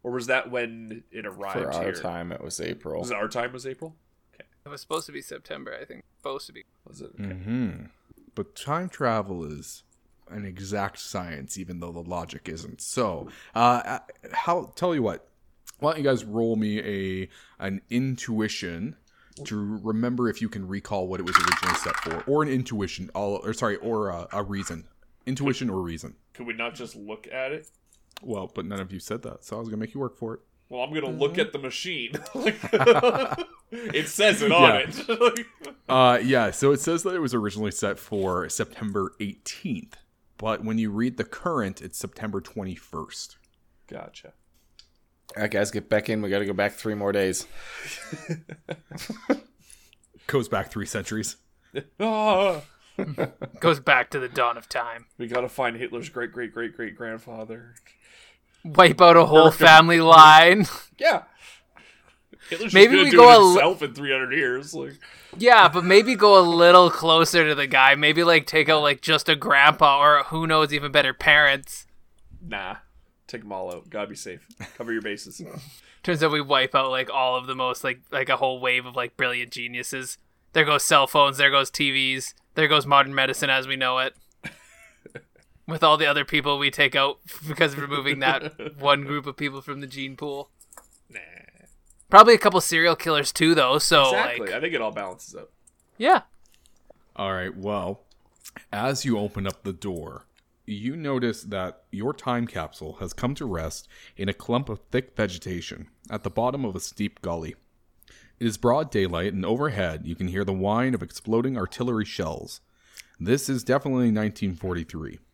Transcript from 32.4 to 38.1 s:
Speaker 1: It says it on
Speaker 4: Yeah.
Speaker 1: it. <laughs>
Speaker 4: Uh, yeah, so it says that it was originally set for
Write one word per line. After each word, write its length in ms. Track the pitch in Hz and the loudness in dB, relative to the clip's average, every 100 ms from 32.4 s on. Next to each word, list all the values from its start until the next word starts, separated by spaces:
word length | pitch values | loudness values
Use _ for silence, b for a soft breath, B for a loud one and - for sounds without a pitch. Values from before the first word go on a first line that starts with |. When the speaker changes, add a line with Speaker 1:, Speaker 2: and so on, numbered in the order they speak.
| 320 - - - 240 240 247 262 262 - 339 - _ | -6 -6 -4 2 4 4 2 -2 -6 -8 -12 -18 _
Speaker 1:
It 380 | 233 233 - 151 | -14 -8 -8 -6
says 340 | - 208 208 | 0 0 2
it 80 | 214 | 2
on 100 | 170 | 6
Speaker 4:
Yeah. 220 | 170 - - | 6 4 -4
Speaker 1:
it. 580 | 269 - 226 240 233 226 _ 139 | -10 -8 0 0 0 -12 _ -20
<laughs> 220 | - - | -20 -2
Speaker 4:
Uh, 280 | 131 127 120 | 4 4 2
yeah, 260 | 120 131 107 | 0 0 0
so 200 | - 139 | 0 0
it 80 | 143 | 0
says 240 | 165 165 | -2 -4
that 100 | 190 | -4
it 60 | 180 | -6
was 140 | 143 | -4
originally 360 | 120 104 101 107 | -4 -6 -6 -8
set 280 | - 101 101 | -6 -6 -6
for 480 | - | -8